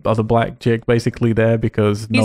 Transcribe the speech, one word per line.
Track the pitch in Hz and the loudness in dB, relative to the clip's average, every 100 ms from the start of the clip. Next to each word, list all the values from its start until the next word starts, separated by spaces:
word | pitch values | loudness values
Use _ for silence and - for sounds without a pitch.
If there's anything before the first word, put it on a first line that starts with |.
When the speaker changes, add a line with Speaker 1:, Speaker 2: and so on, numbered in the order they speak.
| - | -2
Speaker 1:
other | 110 | -2
black | 110 117 113 - | 0 0 0 -2
chick, | - 117 - | -2 0 0
basically, | 117 120 - 120 | 0 -2 -2 0
there | 110 113 113 | 2 2 0
because | 113 - 104 104 | -2 0 0 -2
Speaker 2:
He's | 110 110 | -2 0